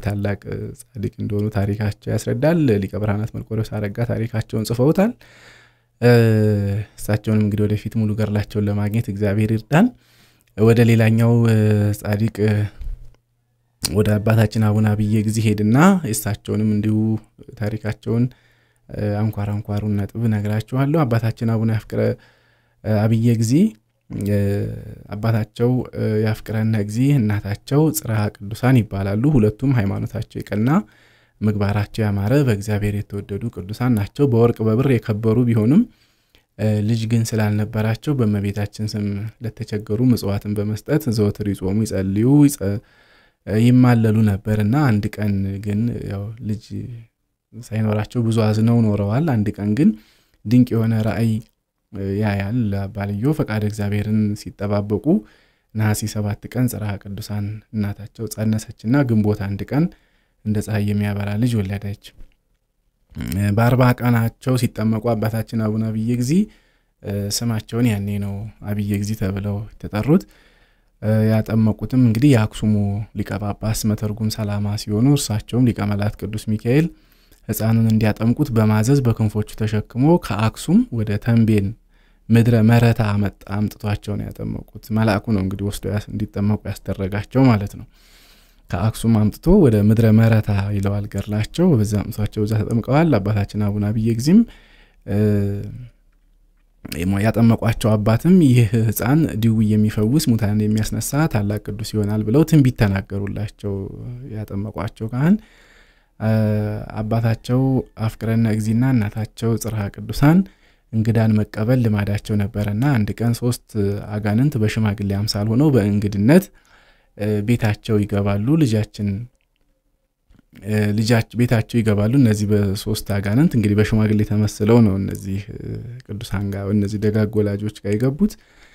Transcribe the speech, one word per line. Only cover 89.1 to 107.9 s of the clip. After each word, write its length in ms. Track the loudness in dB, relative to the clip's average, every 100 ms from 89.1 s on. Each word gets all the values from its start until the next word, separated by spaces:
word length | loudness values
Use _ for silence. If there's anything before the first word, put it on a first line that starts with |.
አምጥቶ 320 | 2 2 0 4 6
ወደ 180 | 6 6
ምድረ 240 | 4 4 6
መረታ 380 | 6 6 2 0 -2 -2
ይለዋል 320 | -2 -2 -4 -6
ገድላቸው። 600 | -8 -4 -4 -4 0 2
በዛ 240 | 4 2 0
አምጥቷቸው 420 | -2 -4 -4 -2
በዛ 140 | 0 0
ተጠምቀዋል። 520 | 0 -2 2 2 4
አባታችን 460 | 2 0 -2 -2 -2
አቡነ 220 | -2 0 -2
አብየ 220 | 0 0
ጊዜም፣ 260 | 0 4 4 4 -4 _ -20 _ _ -4
እ፣ 120 | 0 2 2 -2 -4 -10 -14 -16 _ _ _ _ _ _ _ _ _ -12 -6 -2 0
ያጠመቋቸው 720 | 0 4 4 4 0 0 2
አባትም 440 | 2 2 2 4 6
«ይህ 160 | 6 6 4 2
ሕፃን 440 | 0 0 2 2 2 0
ድውይ 320 | 2 2 4
የሚፈውስ 560 | 4 2 2 2 2 2
ሙታንን 340 | 0 2 0
የሚያስነሳ 520 | 0 0 -2 -4 -4 0 0
ታላቅ 340 | 0 -2 -4
ቅዱስ 240 | -6 -10 -6
ይሆናል» 320 | -2 -2 -2
ብለው 180 | 2 2
ትንቢት 320 | 4 4 4 2
ተናገሩላቸው 960 | 0 0 -4 -6 -6 -6 -8 -8 -8 -6 -8 -12 -14 -14 -12
ያጠመቋቸው 760 | -12 -8 -8 -8 -8 -10 -8 -8
ካህን። 280 | 0 2 2 0 _ _ _ _ _ _ -6
እ፣ 100 | 0 2 2 0 -2 -6 -10 -8
አባታቸው 640 | -4 0 0 -2 -2 0 2 0 -4